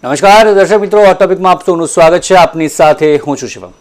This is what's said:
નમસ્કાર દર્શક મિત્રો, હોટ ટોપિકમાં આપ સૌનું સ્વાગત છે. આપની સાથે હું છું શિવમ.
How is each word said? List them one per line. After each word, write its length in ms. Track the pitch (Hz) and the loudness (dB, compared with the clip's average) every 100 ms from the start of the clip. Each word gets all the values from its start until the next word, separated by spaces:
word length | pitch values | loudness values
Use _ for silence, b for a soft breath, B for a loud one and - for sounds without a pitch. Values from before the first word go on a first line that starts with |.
નમસ્કાર 500 | 123 143 196 208 214 | -6 -2 2 4 2
દર્શક 260 | 196 180 208 | 2 2 0
મિત્રો, 240 | 202 208 | 0 2
હોટ 140 | 202 185 | 2 2
ટોપિકમાં 340 | 190 185 185 | 0 0 -2
આપ 140 | 175 - | -2 -2
સૌનું 220 | 170 165 | -4 -4
સ્વાગત 320 | - 160 175 | 0 2 2
છે. 140 | - | 0
આપની 340 | 185 165 165 156 | 2 2 -2 -8
સાથે 520 | - 156 143 156 147 147 | 0 0 2 0 -2 -4
હું 100 | 139 | -10
છું 120 | 123 | -10
શિવમ. 220 | 107 90 92 | -16 -20 _